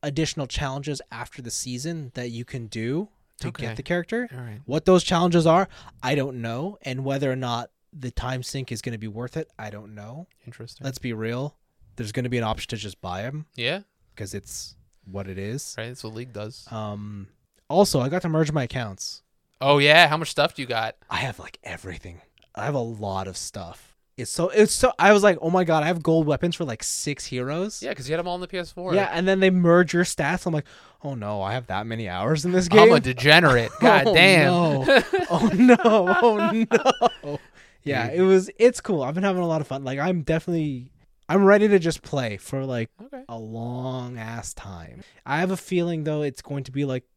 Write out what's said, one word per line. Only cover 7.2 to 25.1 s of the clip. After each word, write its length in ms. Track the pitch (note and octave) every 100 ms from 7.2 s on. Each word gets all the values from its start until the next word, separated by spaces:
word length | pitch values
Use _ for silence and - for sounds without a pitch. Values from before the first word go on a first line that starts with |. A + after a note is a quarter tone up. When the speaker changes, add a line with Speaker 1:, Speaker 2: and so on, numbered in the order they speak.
| C3+
Speaker 1:
or 60 | C3
not 340 | B2+ A#2 B2 _ _
the 180 | D3+ B2+
time 300 | - B2 C3
sink 280 | B2 C#3 B2+
is 80 | A2+
gonna 160 | - A2+
be 100 | G#2+
worth 280 | G#2 B2 D#3+
it, 120 | D#3 -
I 120 | G#2+
don't 240 | G#2 G#2
know. 320 | G#2+ G#2 C#3 F3 _ -
Speaker 2:
Interesting. 380 | - A#2 -
Speaker 1:
Let's 140 | C3+ B2+
be 140 | B2+
real. 440 | A2 A2 A#2+ C#3+ _ _ _ _ -
There's 160 | A2
gonna 160 | G#2+ B2
be 100 | A#2+
an 60 |
option 240 | A2+ G#2+ -
to 60 | A2
just 240 | G2+ -
buy 220 | F#2 F#2
'em. 220 | A2+ D3+ D#3 -
Speaker 2:
Yeah. 240 | A#2+ F3+ G3+ _ _ -
Speaker 1:
'Cause 180 | G2
it's 420 | G2+ - - - _ _ _
what 220 | - F#2+ F#2+
it 100 | F#2
is. 360 | G2 C3 - -
Speaker 2:
Right, 80 | A#2
that's 140 | B2
what 100 | A2+
League 180 | A2 B2+
does. 340 | G#2+ G#2+ - -
Speaker 1:
Um, 560 | A2 G#2+ G#2 G#2 G#2 G2 _ _ _ _
also, 320 | D#3+ G3+ C#3+
I 80 | B2+
got 140 | F3
to 60 | F3
merge 220 | D#3 D#3
my 100 | D3+
accounts. 600 | B2 C3+ A2+ F#2+ - - _ _ _ _
Speaker 2:
Oh, 180 | C3+ C#3+
yeah? 280 | C#3+ D#3 E3
How 80 | D3+
much 140 | E3
stuff 240 | - C#3+
do 80 | -
you 60 | C3
got? 280 | A#2 A2+ - _
Speaker 1:
I 60 | -
have, 200 | B2+ -
like, 200 | - -
everything. 580 | - F2+ F#2+ E2+ F#2+ E2+ _ _ _
I 100 | -
have 100 | G#2+
a 40 | C#3+
lot 500 | A#2 A2 G#2 F#2+ F#2+
of 80 | F2+
stuff. 580 | - A2 F2 - _ _ _ -
It's 140 | B2+
so, 180 | - F3+
it's 240 | G#3+ G#3+
so, 200 | - B3+ -
I 140 | F#3